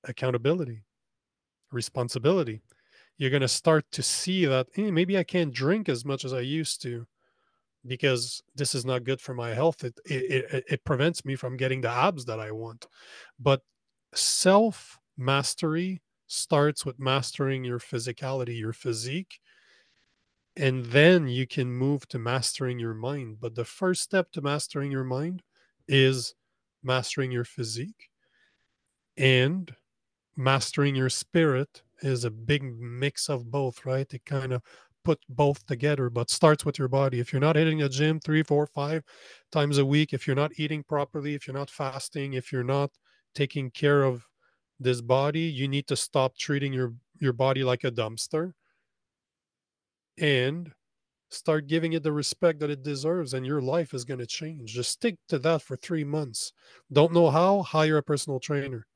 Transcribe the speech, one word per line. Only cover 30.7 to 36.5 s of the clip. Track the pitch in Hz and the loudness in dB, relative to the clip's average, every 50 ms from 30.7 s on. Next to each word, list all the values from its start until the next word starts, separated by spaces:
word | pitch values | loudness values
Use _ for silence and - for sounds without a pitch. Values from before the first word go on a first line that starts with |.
| - - 143 143 139 | 0 0 0 2 2
your | 131 131 127 | 0 0 0
spirit | - - - _ - 170 165 151 131 127 147 _ _ - _ _ _ _ | -2 -4 -8 _ 2 2 4 4 2 0 -2 _ _ -20 _ _ _ _
is | - 135 131 120 120 | -4 -2 -2 -2 -2
a | 117 | -6
big | 107 110 113 113 143 143 | -6 -6 -2 -2 -2 -2
mix | 139 131 117 113 120 120 120 123 135 143 - - - - | -2 -8 -10 -10 -12 -10 -6 -4 -4 -4 -4 -4 -4 -4
of | 147 123 117 117 | -4 -6 -6 -6
both, | 117 143 135 127 117 - - | -4 -2 -2 -4 -6 -6 -6
right? | 131 131 135 139 _ | -4 -4 -4 -4 _
It | - 123 _ | -10 -16 _
kinda | - 147 135 131 127 127 120 _ - - - _ _ _ _ _ | -6 -6 -4 -4 -4 -4 -6 _ -10 -20 -20 _ _ _ _ _
put | 170 156 - _ - | 0 0 0 _ -8
both | 127 120 147 143 143 - - | 0 2 2 2 2 0 -6
together, | - 139 117 131 147 147 135 131 120 | -8 -6 -2 0 0 0 0 0 -2
but | 117 120 120 - | -2 -2 -2 -2
starts | - - - 156 | 2 6 6 6